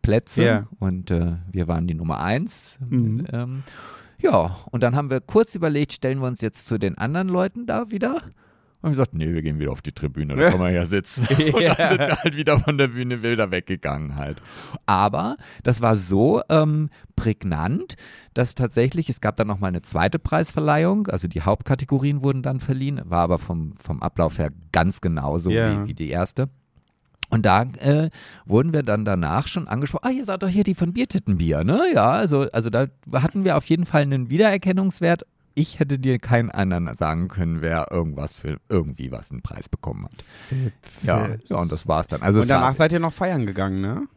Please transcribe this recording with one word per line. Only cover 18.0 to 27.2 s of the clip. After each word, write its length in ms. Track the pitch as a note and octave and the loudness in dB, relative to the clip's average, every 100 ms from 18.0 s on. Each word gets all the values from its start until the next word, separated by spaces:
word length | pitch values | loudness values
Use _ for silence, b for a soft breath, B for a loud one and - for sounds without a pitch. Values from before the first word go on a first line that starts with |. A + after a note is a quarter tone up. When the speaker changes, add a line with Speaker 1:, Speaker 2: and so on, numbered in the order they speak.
| B B B | B B B
Speaker 1:
dass 200 | - B2 | -2 -2
tatsächlich, 540 | - B2 - B2+ E3 D#3 | -2 -2 2 0 0 -4
es 120 | C3 | -2
gab 160 | G#2+ - | -4 0
dann 120 | G#2 | -2
nochmal 200 | G2 G2 | 0 -2
eine 140 | F2+ | -4
zweite 360 | - E2 F#2+ E3 | -4 0 0 0
Preisverleihung, 880 | - D#3 D#3+ - D3+ D3+ E3+ G3+ G3 | 0 0 0 0 2 2 2 0 0
also 180 | F#2 E2+ | -4 -4
die 140 | E2 | -2
Hauptkategorien 800 | E2+ G#2+ - B2+ C3+ C#3 C#3 C#3+ | 0 0 0 -2 0 0 2 0
wurden 200 | C#3 C3+ | 0 0
dann 180 | C3 C3 | -2 -4
verliehen, 400 | - C3 C3+ C#3 | -4 -2 -2 -6
war 160 | F2+ F2 | -2 0
aber 160 | E2+ E2+ | 2 2
vom, 360 | - E2+ D#2 - | 0 -6 -6 -10
vom 200 | - C#2+ | -8 -6
Ablauf 360 | E2+ - E2 - | -4 0 0 0
her 120 | D2 E2 - | -4 -6 -2
ganz 280 | E2 E2+ - | 2 2 0
genauso 500 | F2+ D#2+ C#2 D#2+ F2 | -2 -2 -2 -2 0
Speaker 2:
Ja. 340 | A2 A2+ G2+ | 0 2 0
Speaker 1:
wie, 40 | G#2 | -4
wie 60 | |
die 160 | - D2+ | -6 -4
erste. 380 | D#2 F#2 - C3+ _ _ _ _ _ _ _ | -4 -4 -2 -4 _ _ _ _ _ _ _